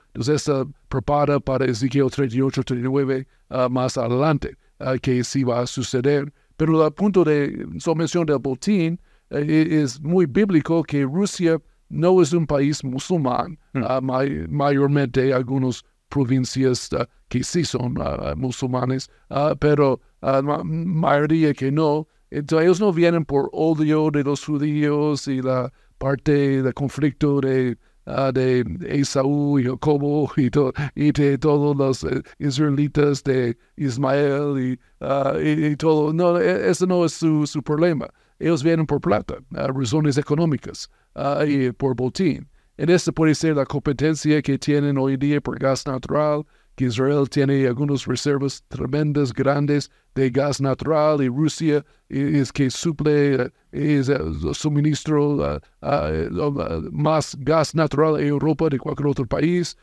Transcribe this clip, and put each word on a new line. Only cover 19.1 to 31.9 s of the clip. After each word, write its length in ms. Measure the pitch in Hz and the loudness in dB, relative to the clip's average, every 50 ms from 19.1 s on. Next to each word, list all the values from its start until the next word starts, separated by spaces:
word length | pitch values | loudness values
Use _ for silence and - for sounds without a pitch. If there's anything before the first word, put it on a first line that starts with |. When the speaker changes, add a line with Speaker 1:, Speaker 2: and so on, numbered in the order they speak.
| _ _ _ - | _ _ _ -6
Speaker 1:
ah, 260 | - 135 147 156 143 - | -4 -2 0 0 0 0
pero, 400 | 143 151 147 147 143 135 123 - _ _ _ _ | 2 2 4 4 4 2 2 0 _ _ _ _
ah, 200 | - 135 135 135 | -2 0 0 2
ma-, 220 | 139 147 147 160 175 | 0 0 -2 -2 -4
mayoría 920 | 156 160 165 165 185 165 160 170 143 143 143 151 151 160 165 156 147 139 | -4 -4 -4 -2 -2 -2 0 2 2 2 2 2 2 2 2 2 2 2
que 180 | - 135 139 | 0 -2 -2
no. 360 | 143 156 160 147 147 156 156 - _ _ _ _ | 0 0 2 0 0 -2 -4 -8 _ _ _ _
Entonces, 340 | - 147 147 - 160 160 165 | -8 -8 -2 0 2 4 4
ellos 140 | 180 180 180 | 4 4 4
no 120 | 214 202 | 2 2
vienen 340 | 165 170 170 170 170 165 147 | 2 4 4 4 4 2 0
por 240 | - 139 139 135 - - | 0 0 0 0 0 -2
odio 560 | - 160 165 160 151 156 151 156 156 156 156 | 0 2 2 2 2 2 2 2 2 2 2
de 120 | 143 147 131 | 0 0 0
los 200 | 143 143 - - | 0 -2 -4 -4
judíos 840 | 156 151 139 147 151 147 151 147 147 147 147 151 151 147 135 - | -4 -4 -2 -2 0 0 0 2 2 2 0 0 0 -2 -2 -4
y 140 | 143 135 131 | -4 -4 -2
la 300 | 127 131 127 127 123 127 - _ _ _ _ | -2 -2 -2 -2 -4 -6 -10 _ _ _ _
parte 640 | _ 131 135 139 - - 151 143 143 139 139 135 131 | _ -4 -2 -2 0 0 2 2 2 2 2 2 0
del 120 | 131 127 - | 0 -2 -2
conflicto 680 | - 143 127 - 139 156 143 - - 151 143 143 139 | -2 -4 -4 -2 -2 -2 -2 0 0 0 2 2 2
de, 380 | 131 131 131 131 127 123 117 - _ _ _ _ _ | 0 2 0 0 0 0 -2 -6 _ _ _ _ _
ah, 260 | - - 131 135 135 123 | -8 -4 -2 -2 0 0
de 300 | 131 127 127 127 123 123 127 117 180 170 | 2 2 2 2 2 0 -2 -6 -8 -6
Esaú 720 | - - 143 139 - - 139 131 143 147 147 143 143 143 139 | -4 -2 -2 -2 0 0 0 0 0 0 0 0 0 0 0
y 60 | 120 | 0
Jacobo 680 | 123 131 - - 156 147 143 143 143 147 151 139 - - | -2 -4 -2 0 0 2 2 0 0 0 0 -2 0 0
y 140 | 151 127 120 | 0 0 2
to-, 240 | - 147 135 127 - - 147 131 - | 2 2 0 0 -2 -4 -8 -6 -2
y 160 | - 147 151 | 0 2 2
de 260 | - 147 143 139 139 | 4 4 2 2 2
todos 380 | 123 147 151 147 143 143 147 143 | 2 2 2 2 4 2 2 2
los, 280 | 139 135 135 | 2 2 0